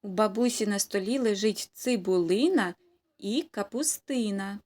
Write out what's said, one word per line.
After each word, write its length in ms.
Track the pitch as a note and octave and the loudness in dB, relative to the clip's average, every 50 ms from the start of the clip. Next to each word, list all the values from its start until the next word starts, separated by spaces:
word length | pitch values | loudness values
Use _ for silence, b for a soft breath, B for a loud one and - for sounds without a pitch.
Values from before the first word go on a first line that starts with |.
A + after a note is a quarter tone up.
У 60 | - | -10
бабусі 600 | G3+ F#3 F#3 G#3+ G#3+ F#3+ A3+ A#3+ B3 A#3+ - A3 | -4 0 2 2 2 2 2 2 2 2 0 -2
на 120 | G#3 G3+ G3 | -2 0 -2
столі 400 | - - - G3+ F#3+ G3+ B3+ C#4 | -2 -2 -2 -2 -2 0 -2 2
лежить 500 | B3 A3+ G#3 G3 G#3 A3 G3 - - - _ | 2 2 0 2 0 0 0 -2 -8 -12 _
цибулина 1000 | - - B3+ B3 G#3+ F3 F#3 F#3 F#3 F3 E3 F3+ G#3 C4+ F4 F#4+ C#4+ G3+ F3 F3 _ _ _ _ _ _ _ _ | -6 -2 0 0 0 2 2 2 2 4 2 2 2 4 4 4 2 2 0 -4 _ _ _ _ _ _ _ _
і 240 | _ - G3 A3 C#4+ D4+ - | _ -6 -2 -2 -2 -4 -4
капустина. 1080 | - - G3+ - - A#3+ D#4 - - - _ - C#4 B3+ A3+ G#3 G3 G3 G3 G3 G3+ G#3 _ | -6 -8 -8 -4 -4 -2 -2 -2 -2 -4 _ -4 -2 0 0 0 -2 -4 -4 -6 -8 -12 _